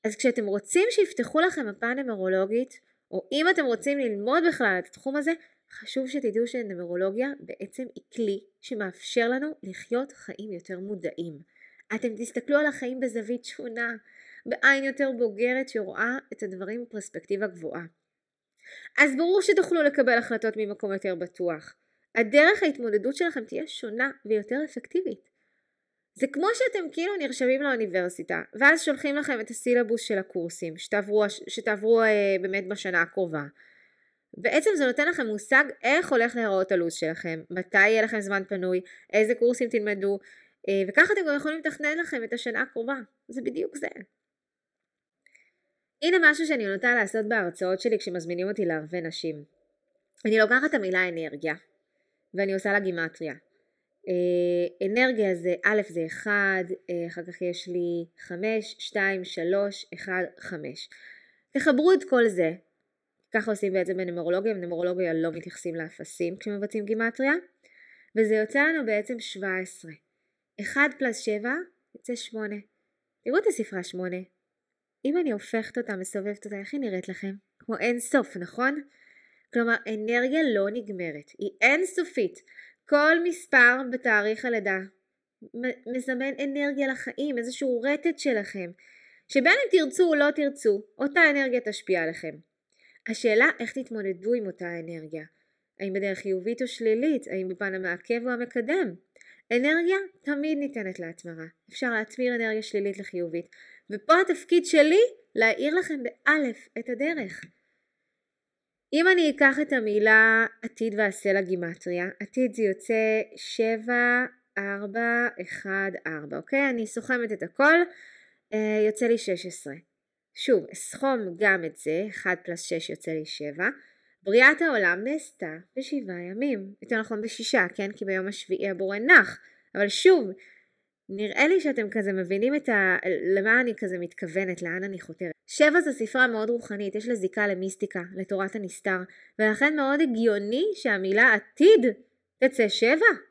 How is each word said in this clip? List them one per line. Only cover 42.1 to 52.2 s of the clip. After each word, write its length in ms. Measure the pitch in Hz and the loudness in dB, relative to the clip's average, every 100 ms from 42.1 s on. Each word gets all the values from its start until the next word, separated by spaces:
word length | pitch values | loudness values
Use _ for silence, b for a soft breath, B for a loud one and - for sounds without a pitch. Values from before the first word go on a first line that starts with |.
| 269 | -6
את 100 | 226 | -6
השנה 280 | 240 240 220 | -6 -4 -4
הקרובה. 340 | 254 - 233 269 208 _ - | -4 -6 -6 -6 -10 _ -12
זה 140 | 240 | -8
בדיוק 360 | - - - - | -6 -4 -6 -6
זה. 100 | - - - _ _ _ _ _ _ _ _ _ _ _ _ b b b b _ _ _ | -10 -10 -20 _ _ _ _ _ _ _ _ _ _ _ _ b b b b _ _ _
הנה 160 | 311 370 320 | 2 6 6
משהו 140 | 302 320 | 4 0
שאני 200 | 277 208 | 0 0
נוטה 300 | 196 247 240 | 0 2 2
לעשות 300 | 202 220 214 | 0 -2 -2
בהרצאות 500 | 220 180 175 185 190 | -2 -2 -4 -2 0
שלי 200 | 233 214 | 0 -2
כשמזמינים 480 | - 175 165 175 190 | -2 -8 -6 -4 -4
אותי 160 | 208 180 | -2 -2
לערבי 360 | 160 151 180 | -2 -6 -8
נשים. 420 | 165 - 165 156 147 _ _ _ _ _ _ _ 220 | -8 -8 -8 -8 -14 _ _ _ _ _ _ _ 2
אני 140 | 220 | 4
לוקחת 300 | 226 254 294 | 6 4 2
את 40 | |
המילה 360 | 277 190 185 180 | 0 0 0 0
אנרגיה, 440 | 165 156 143 156 156 _ _ _ _ _ _ | -4 -8 -6 -6 -6 _ _ _ _ _ _